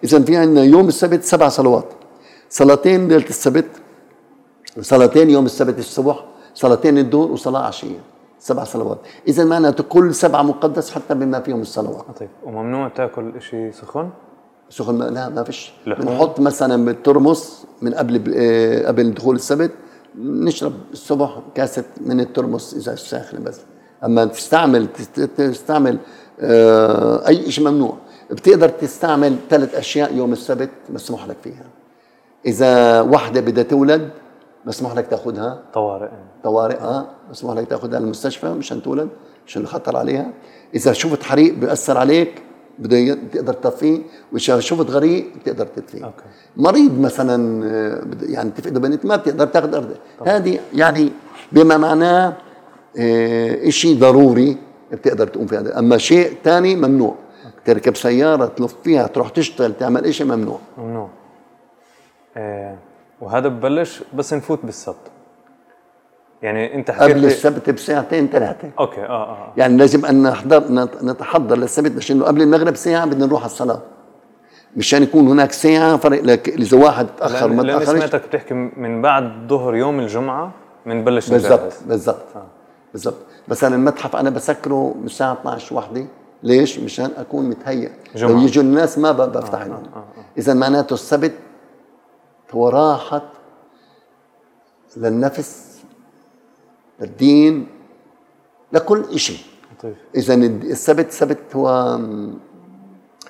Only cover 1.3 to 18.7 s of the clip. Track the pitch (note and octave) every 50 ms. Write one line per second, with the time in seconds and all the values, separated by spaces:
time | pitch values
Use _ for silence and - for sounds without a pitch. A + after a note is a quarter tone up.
1.3 | F3+ D#3+ D#3+ C#3 - - C3 B2+ B2 A2+ - - - - - - _ _ _ _
2.3 | _ _ _ _ - - C#3 C#3 C#3+ C#3+ - F#3 F#3+ F#3 F#3 E3 D#3+ D3+ A#2+ -
3.3 | D#3 - - C3+ B2+ E3 D#3+ - - - - - _ _ _ _ _ _ _ _
4.3 | _ _ _ _ _ _ - - - A2+ G#2 - C#3 B2+ B2+ A#2+ - D3+ D#3+ D#3
5.3 | C#3+ C#3+ C3+ A#2+ - - C#3 B2+ B2 B2+ A2+ - - C#3+ C3 C#3+ C#3 - - -
6.3 | - - - - _ - - B2+ A#2+ A2 - D#3 C#3+ C#3 C3+ A#2+ D3 D3 E3 D#3+
7.3 | C#3 A#2+ - C3+ C3 C3+ B2 A2 - - - - F#2 E2+ - _ _ _ _ _
8.3 | _ _ - - B2+ - - - - A#2 A2 G#2 - - - - - - - -
9.3 | C#3 E3+ E3 D#3+ E3 E3+ D#3+ D3 C3 - C#3 - - F3+ F3+ E3+ D#3 - - D#3+
10.3 | C#3+ C#3+ C#3+ D3 C#3+ - - D3+ C#3 E3 D#3 - - D3+ - - D3+ C3 C3+ C3
11.3 | C3 B2+ B2+ D3 B2+ A#2 A2 - - A2+ G#2+ G#2 G2 F#2+ - - A#2+ - A2 F#2+
12.3 | - _ - B2+ A2+ A2 A2 A#2+ B2+ C3+ C3+ B2 - - B2+ A#2+ - B2+ A2+ A2+
13.3 | - B2 - - A#2+ A2+ A2+ A2 G#2+ - - - - D3 E3 F3+ - - _ _
14.3 | _ _ _ _ _ _ _ _ - - A#2 A2+ A#2+ A#2 A#2+ B2 A#2+ B2+ B2+ C3
15.3 | - A#2 A#2 - - - - - - _ - G#2+ G#2 - C3+ - B2 C3 D#3+ D#3+
16.3 | - C#3 C#3+ C#3+ C#3 - C3+ C3 B2 A#2+ A#2+ A#2+ A#2 A#2+ - C#3+ C#3 C#3+ C3+ D3+
17.3 | E3 D#3 - - - - - - - _ A2+ A#2+ - - C#3 A#2+ A#2+ A#2 G#2+ B2
18.3 | - B2+ A#2+ A#2 A2+ A2+ A2+ A2+